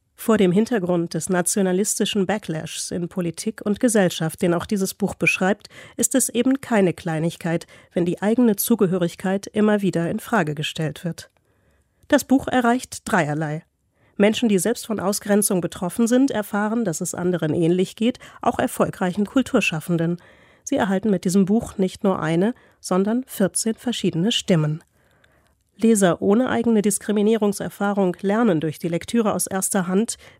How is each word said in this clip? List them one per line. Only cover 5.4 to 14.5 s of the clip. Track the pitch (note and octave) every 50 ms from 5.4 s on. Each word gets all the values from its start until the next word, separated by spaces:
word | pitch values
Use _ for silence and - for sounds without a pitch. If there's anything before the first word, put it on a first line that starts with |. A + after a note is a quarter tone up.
| F#3+ F#3 G#3+ - - - - - - - -
ist | - A#3+ - -
es | C4 - -
eben | - A3+ B3 C4 C4 -
keine | - - A#3+ G#3 G3 F3 D#3
Kleinigkeit, | - - F3 D#3+ D#3 D#3+ E3+ - - - E3+ E3 E3+ - - - - - _ _
wenn | F#3 E3+
die | F3 E3 -
eigene | F#3+ G#3 A#3 B3+ B3 A3+ G3+
Zugehörigkeit | - - - A#3 - G#3 F3 F#3 F#3 F3 E3+ - - - F#3 F#3+ G3 -
immer | - - G#3+ G#3+ G#3+ G#3 G#3 G3
wieder | F3+ - E3 E3+ E3
in | G3 A3
Frage | - - A#3+ G#3+ E3+ D#3 D3
gestellt | D3 D3 - - - D#3+ D3+ D3+ - -
wird. | E3+ D#3+ - - - _ _ _ _ _ _ _ _ _ _ _ _ _ _ _
Das | - D4+ C4 -
Buch | - B3+ C#4 -
erreicht | - - B3+ A#3 A#3 A#3+ B3+ - - - - -
dreierlei. | - - F#3 D3+ C#3+ D3+ D3+ D#3+ D3 D3+ D#3+ - _ _ _ _ _ _ _ _ _ _
Menschen, | - G3+ G3 G#3+ - B3+
die | A3+